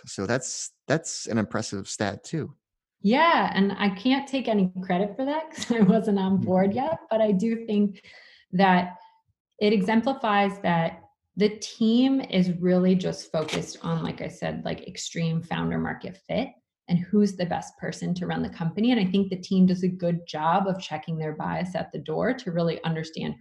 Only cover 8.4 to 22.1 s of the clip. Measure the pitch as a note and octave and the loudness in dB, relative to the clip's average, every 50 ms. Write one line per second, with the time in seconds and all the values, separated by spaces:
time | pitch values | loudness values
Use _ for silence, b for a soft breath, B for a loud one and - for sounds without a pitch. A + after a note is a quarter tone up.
8.4 | B B F#3 F3+ G3 F#3+ F3+ F3+ F3+ - - B B B B B _ _ _ _ | B B 2 4 6 6 6 4 4 0 -6 B B B B B _ _ _ _
9.4 | _ _ _ - G#3 G#3 A3+ G3 F#3 A3 A3 A3+ A3+ C#4 C4 - A#3+ G#3+ G3+ G3+ | _ _ _ 0 2 4 4 4 2 2 2 2 2 0 0 0 0 2 4 4
10.4 | G3+ G3 F#3+ - - F3+ E3+ E3 E3 E3 - - - - _ _ _ _ - F3+ | 2 2 0 -2 0 2 2 2 0 -2 -4 -10 -18 -20 _ _ _ _ -2 0
11.4 | G#3 G#3 G#3+ - - - - - A3+ A3 A#3 B3 C4 C4+ C4+ C4+ - - - F#3 | 2 2 0 -2 -12 -8 -2 0 2 4 6 6 4 4 4 2 0 0 2 2
12.4 | F3+ F3+ E3+ F3 F3+ F3+ F3+ F3+ F3+ F#3 F#3+ F3+ F3 E3 D#3+ - - - - D#3+ | 2 2 2 0 2 2 4 4 6 4 4 4 2 -2 -4 -6 -8 -6 -4 -4
13.4 | D#3 - - E3+ - - - - - E3+ E3 D#3+ - E3 - - - - - - | -4 -2 -4 -6 -6 -8 -10 -10 -6 -4 -4 -4 -4 -6 -6 -8 -10 -10 -8 -6
14.4 | - D#3+ - - - - - - - - F3+ - - - - E3+ E3 E3 D#3+ E3 | -6 -6 -6 -4 -6 -6 -6 -6 -10 -12 -12 -12 -12 -8 -6 -4 -2 -2 -2 -2
15.4 | E3+ - E3 E3 E3+ E3 E3+ E3 D#3+ D#3+ D#3 - - - - - _ - E3 G3 | -4 -4 -4 -2 -2 -2 -2 -2 -2 -4 -6 -8 -10 -14 -14 -12 _ -4 -2 -2
16.4 | C4+ C4+ - _ _ _ _ _ _ - F3 E3+ F3 - G#3+ G#3 G#3 G3 - - | -2 -4 -8 _ _ _ _ _ _ -2 0 0 0 2 4 4 4 4 2 -2
17.4 | F3+ E3 - - - - - - E3 - - - E3+ E3+ F3 F3+ F3 E3 D#3+ E3 | -4 -4 -4 -4 -6 -8 -14 -12 -10 -8 -8 -6 -4 -4 -4 -4 -4 -4 -4 -4
18.4 | D#3+ - - - E3+ E3 - G3 A3+ B3 B3+ A3 F#3 F#3 F#3+ G3 G3 F#3+ F#3 F#3 | -4 -6 -6 -4 -4 -4 -2 0 2 2 4 2 2 2 2 2 0 0 -4 -6
19.4 | - - F#3+ F#3 F#3 F#3 F3+ - F#3+ F3+ - - E3+ E3+ E3+ E3+ - - - D3+ | -4 0 4 6 6 6 6 2 0 -2 -2 0 -2 0 0 -2 -4 -6 -4 0
20.4 | D#3 E3 - G3+ G3 F#3+ F#3 F#3+ - - D#3 D3+ - E3+ D#3+ D#3+ D#3 D3+ D3+ - | 2 2 2 2 2 0 -2 -4 -6 -8 -8 -8 -6 -6 -6 -4 -4 -6 -4 -4
21.4 | D#3+ - D#3+ E3 F3+ - - - - - - D#3 C#3 D#3 | -4 -4 -4 -4 -4 -4 -4 -6 -6 -6 -10 -10 -6 -4